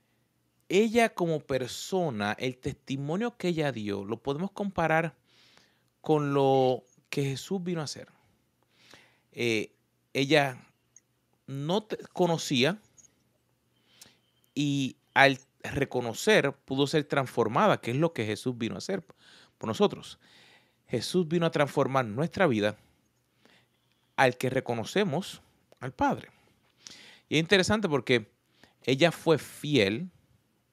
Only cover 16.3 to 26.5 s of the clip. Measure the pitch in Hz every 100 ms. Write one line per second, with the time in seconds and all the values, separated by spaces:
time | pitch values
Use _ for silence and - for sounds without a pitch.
16.3 | 202 143 - - 135 139 160 143 139 123
17.3 | - 110 131 208 123 - 127 165 - 107
18.3 | 104 127 120 117 90 - 190 - - _
19.3 | - - _ - 196 202 - - - _
20.3 | - - - _ _ _ 120 - 180 160
21.3 | 170 165 156 143 151 127 131 120 107 160
22.3 | - 175 110 104 104 _ _ _ _ _
23.3 | _ _ _ _ _ _ _ _ - 131
24.3 | 120 127 127 - 117 104 190 208 143 -
25.3 | - _ _ _ - 127 - 285 120 -
26.3 | _ _